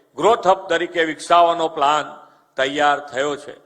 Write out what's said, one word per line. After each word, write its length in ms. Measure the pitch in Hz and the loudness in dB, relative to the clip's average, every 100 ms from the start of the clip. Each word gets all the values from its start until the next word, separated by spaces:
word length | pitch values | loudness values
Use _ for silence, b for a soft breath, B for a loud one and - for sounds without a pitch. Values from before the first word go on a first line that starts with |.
| _ - | _ -2
ગ્રોથ 300 | 190 233 175 | 2 2 2
હબ 220 | 185 - | 0 0
તરીકે 360 | 165 170 175 | -2 -2 -2
વિકસાવવાનો 640 | 160 147 - 170 170 165 160 | -2 -4 2 4 4 2 -4
પ્લાન 580 | 165 139 151 139 - - b _ - | 0 0 0 -4 -12 -20 b _ -4
તૈયાર 440 | 135 147 147 143 | -2 0 0 0
થયો 360 | 143 123 147 139 | -4 -4 -4 -6
છે. 180 | - - | -12 -20